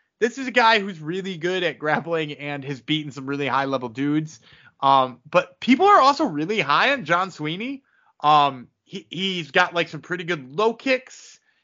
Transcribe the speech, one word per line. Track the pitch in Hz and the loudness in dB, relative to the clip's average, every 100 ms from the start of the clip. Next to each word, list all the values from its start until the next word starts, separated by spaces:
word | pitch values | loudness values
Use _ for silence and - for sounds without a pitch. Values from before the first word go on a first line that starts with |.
| _ _ | _ _
this | 226 240 | -4 -4
is | 262 | -4
a | |
guy | 233 226 226 | 2 4 4
who's | 196 170 | 2 -8
really | 151 185 190 180 | -8 -6 -6 -6
good | 170 185 | -4 -2
at | 175 123 | -2 -4
grappling | 147 143 165 165 156 | -2 -2 0 -4 -4
and | 143 143 143 | -8 -8 -8
has | 135 139 | -8 -10
beaten | 110 156 147 | -4 -4 -4
some | 127 135 | -12 -8
really | 143 143 | -6 -2
high-level | 127 139 135 123 | -2 0 -4 -6
dudes. | 113 143 151 156 - _ _ _ _ | -6 -2 -2 -4 -12 _ _ _ _
Um, | 135 139 131 120 - | 2 4 2 -4 -2
but | 175 180 _ | -2 -2 _
people | - 262 381 | 0 4 6
are | 403 | 6
also | 262 277 302 | 6 4 -2
really | 147 160 214 | -2 -2 -2
high | 139 151 220 | 0 2 2
on | 277 160 | 0 0
John | 170 190 | -2 -2
Sweeney. | - 151 175 240 277 _ _ _ _ | -6 -8 -6 -8 -12 _ _ _ _
Um, | 147 151 143 131 117 _ | 4 6 4 0 -14 _
he, | _ 131 - | _ -16 -12
he's | 180 190 180 147 | -6 -4 -4 -2
got, | 180 180 | 2 2
like, | 170 165 | 0 -4
some | 156 | -6
pretty | - 175 | -8 -8
good | 170 175 127 | -4 -6 -6
low | 147 220 | -2 -2
kicks. | 226 269 254 - - - - _ _ | 0 -2 -2 -4 -20 -20 -20 _ _